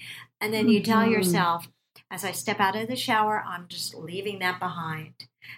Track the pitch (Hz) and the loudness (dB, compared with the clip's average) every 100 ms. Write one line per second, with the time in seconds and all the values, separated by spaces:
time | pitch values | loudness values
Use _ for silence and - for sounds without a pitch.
0 | - - - - 214 220 226 208 214 220 | -16 -16 -18 -6 -2 2 6 6 6 4
1 | 226 220 185 185 175 170 - _ _ _ | 6 4 4 4 2 0 -4 _ _ _
2 | - 190 190 180 - 208 196 214 226 254 | -14 -8 -6 -4 -4 2 2 2 -4 -4
3 | - 220 214 214 - 175 175 - - - | 0 2 2 0 -4 -10 -12 -10 -10 -10
4 | 160 185 202 196 180 175 185 170 160 156 | -10 -8 -8 -4 -4 -2 -6 -6 -8 -8
5 | 156 - - _ - | -12 -18 -20 _ -20